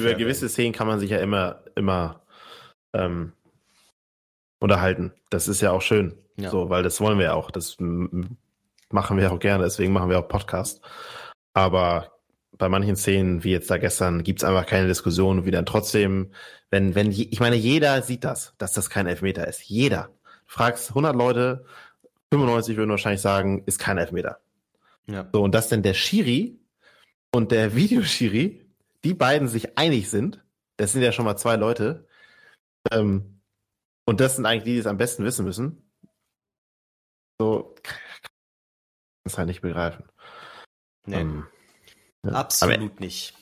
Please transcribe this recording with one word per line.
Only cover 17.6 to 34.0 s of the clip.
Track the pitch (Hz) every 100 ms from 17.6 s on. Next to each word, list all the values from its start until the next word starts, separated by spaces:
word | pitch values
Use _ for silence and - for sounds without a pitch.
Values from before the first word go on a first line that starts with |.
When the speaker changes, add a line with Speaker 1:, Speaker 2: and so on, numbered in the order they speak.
| 110 151 147 135
Speaker 2:
sieht | 117 123
das, | 147 123 - -
dass | 95
das | - -
kein | 104 90
Elfmeter | 87 95 90 78
ist. | -
Jeder. | - 104 135 98 - _ _ - -
Du |
fragst | - 120 120 -
hundert | 139 156 127
Leute, | 123 120 123 127 - - - _ _ _ -
fünfundneunzig | 143 127 117 113 107
würden | 107
wahrscheinlich | 104 107 98
sagen, | 98 98 98 98 -
ist | -
kein | - 95
Elfmeter. | 85 90 - - _ _ _ _ _ _ -
Speaker 1:
Ja. | 104 90
Speaker 2:
So, | 107
und | 101 110
dass | 110
denn | 113
der | 98
Schiri | 95 - 208 147 123 233 - _ _ _ _ _ _ -
und | 123 107
der | 113 110 113
Videoschiri, | 202 247 175 - 117 107 185 - _ _ _ _
die | 156
beiden | 180 127 151 131
sich | 113 - -
einig | 165 127 98
sind, | 101 156 - _ _ _ -
das | 104
sind | 131
ja | 123
schon | - 110
mal | 101
zwei | 120 113
Leute, | 110 117 110 160 - _ _ _ - _ _ _ -
ähm, | 113 104 98 101 - _ _ _ _ _ _